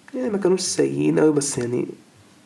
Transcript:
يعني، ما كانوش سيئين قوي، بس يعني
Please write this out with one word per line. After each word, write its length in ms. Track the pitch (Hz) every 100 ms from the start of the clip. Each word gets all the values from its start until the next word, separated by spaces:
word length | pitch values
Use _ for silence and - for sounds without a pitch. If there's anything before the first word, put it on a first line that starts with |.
| -
يعني، 160 | 254 254
ما 80 | 202
كانوش 220 | 185 185
سيئين 580 | - - 139 139 151 160
قوي، 140 | 156
بس 260 | 147 143 -
يعني 280 | 120 123 - - - - - -